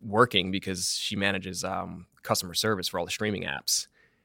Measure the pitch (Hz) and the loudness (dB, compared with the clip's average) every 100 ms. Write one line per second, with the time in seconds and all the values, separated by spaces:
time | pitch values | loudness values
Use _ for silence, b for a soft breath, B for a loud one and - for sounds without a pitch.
0 | 107 104 120 95 92 95 95 90 87 - | 0 6 6 6 2 -2 -2 -4 -2 -2
1 | - 101 98 95 92 90 92 92 92 87 | -2 0 0 0 -4 -6 -4 -4 -6 -10
2 | - _ - 110 90 82 110 98 87 92 | -16 _ 0 0 0 0 0 0 -2 -2
3 | 85 - 107 95 87 67 - - - _ | -2 -2 -2 0 -4 -4 0 -2 -2 _
4 | _ _ | _ _